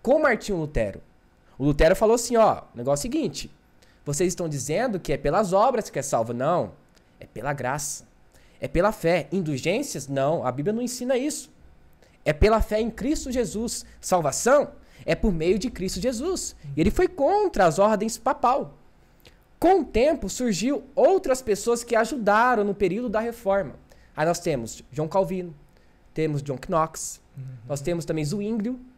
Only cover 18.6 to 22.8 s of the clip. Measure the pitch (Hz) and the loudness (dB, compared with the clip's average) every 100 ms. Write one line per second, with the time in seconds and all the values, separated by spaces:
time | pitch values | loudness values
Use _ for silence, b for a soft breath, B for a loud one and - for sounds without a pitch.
18.6 | 190 - _ _ b b b b b _ | -4 -12 _ _ b b b b b _
19.6 | 330 381 254 220 269 320 190 - 247 175 | 4 4 4 2 2 2 -4 -4 -2 0
20.6 | 220 277 - - 254 381 381 254 - 190 | 0 -2 -4 2 4 4 2 -2 0 -2
21.6 | 226 233 - 226 226 294 202 208 247 240 | 0 -2 0 0 0 0 2 4 4 2
22.6 | 202 196 | 0 0